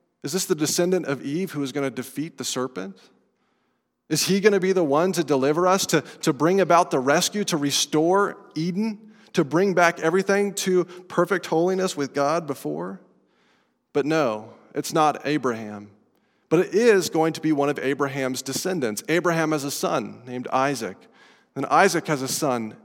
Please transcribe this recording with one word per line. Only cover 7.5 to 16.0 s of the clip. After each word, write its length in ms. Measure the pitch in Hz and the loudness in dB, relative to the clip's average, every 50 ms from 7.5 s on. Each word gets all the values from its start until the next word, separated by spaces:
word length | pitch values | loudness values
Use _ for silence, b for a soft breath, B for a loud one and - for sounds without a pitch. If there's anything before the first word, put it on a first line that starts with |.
| 175 | -2
restore 800 | 151 143 143 139 - - - - 151 156 170 185 196 202 175 147 - - - - | -2 0 -2 0 -2 -2 0 0 2 2 4 4 2 2 0 -4 -10 -18 -12 -8
Eden, 440 | 151 160 180 175 190 214 226 208 208 - B B B B B - | -4 -4 -4 -2 -2 -2 -4 -4 -8 -14 B B B B B -2
to 100 | - 160 | 0 0
bring 300 | 135 143 170 196 202 180 | 2 2 2 2 4 4
back 280 | 175 175 170 170 - | 4 4 4 2 2
everything 520 | 151 160 165 196 190 - 196 196 202 202 196 | 0 0 2 2 2 2 2 2 0 -2 -2
to 320 | - - 196 185 180 175 | -4 -2 2 2 2 0
perfect 640 | 180 - - - - - - 175 170 202 175 - | 0 -6 -18 -18 -6 0 0 2 2 0 -4 -2
holiness 500 | - 175 160 170 185 190 190 185 185 - | -2 0 2 2 2 0 0 -2 -2 -2
with 160 | 147 143 131 147 | -4 -6 -4 -2
God 340 | 143 139 143 156 175 170 | 0 0 2 0 0 -2
before? 540 | 151 180 - - 151 147 156 175 185 196 190 - _ _ _ _ _ _ _ _ _ _ _ _ _ _ _ _ _ _ | -4 -8 -8 -6 -8 -6 -6 -8 -10 -12 -14 -18 _ _ _ _ _ _ _ _ _ _ _ _ _ _ _ _ _ _
But 100 | 147 131 | -2 0
no, 480 | 147 160 160 147 120 107 107 110 110 - - _ _ _ | 2 0 0 0 0 -2 -4 -8 -14 -20 -20 _ _ _
it's 180 | 139 151 - - | -8 -8 -2 0
not 300 | - 254 147 143 - - | 2 2 2 2 0 -4
Abraham. 680 | 135 147 151 123 127 117 113 113 107 104 104 104 104 - _ | -2 -2 0 0 -2 -2 -2 -6 -10 -12 -14 -16 -18 -20 _